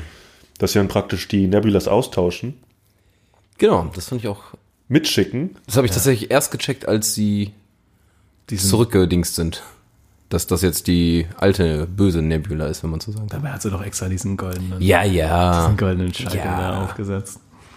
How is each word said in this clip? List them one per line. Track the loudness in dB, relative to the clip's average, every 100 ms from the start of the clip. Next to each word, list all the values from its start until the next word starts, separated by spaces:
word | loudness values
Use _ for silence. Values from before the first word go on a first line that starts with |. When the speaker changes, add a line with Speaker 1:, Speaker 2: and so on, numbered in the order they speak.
| -10 -18 -20 _ _ -4
Speaker 1:
dass | 0
sie | 2
dann | 2
praktisch | 0 -2 -4 -2
die | 2 4
Nebulas | 4 4 2 2
austauschen. | 0 0 0 -2 -2 -8 -12 _ _ _ _ _ _ _ _ _ 2
Speaker 2:
Genau, | 4 4 0
das | -6 -8
fand | -6
ich | -6
auch | -8 -12 -20 _ _ 0
Speaker 1:
Mitschicken. | 0 2 2 0 0 -6 -8 -4
Speaker 2:
Das | 2
habe | 2
ich |
Speaker 3:
Ja. | 2
Speaker 2:
tatsächlich | 2 2 2
erst | 0 0
gecheckt, | -4 -6 -6 0
als | 0 0
sie | -2 0 0 -2 -8 _ _ _ _ _ _ _ _ -8
Speaker 3:
Diesen | -4 2
Speaker 2:
zurückgedingst | 2 4 4 4 2 0
sind. | -2 -4 -6 -14 -20 _ _ _ _ -6
Dass | -4 -2
das | 0
jetzt | 2 0 2
die | 4 4 2 0 0
alte, | 2 4 2 0 -4
böse | 0 2 2
Nebula | 0 0 -2 -4 -4
ist, | -6
wenn | -6
man | -6
so | -8
sagen | -10 -8
kann. | -8
Speaker 3:
Dabei | -8
hat | -6
sie | -6
doch | -6
extra | -6 -6 -4
diesen | -4 -4 -4
goldenen, | -4 -6 -6 0
Speaker 2:
Ja, | 4 4
ja. | 4 2 2 4 4 4
Speaker 3:
diesen | 4 2
goldenen | 2 0 -2
Scheitel | -4 -6 -4
Speaker 2:
Ja. | -4 -4 -4
Speaker 3:
da | -4
aufgesetzt. | -6 -6 -6 -6 -8 -14 _ -20 -20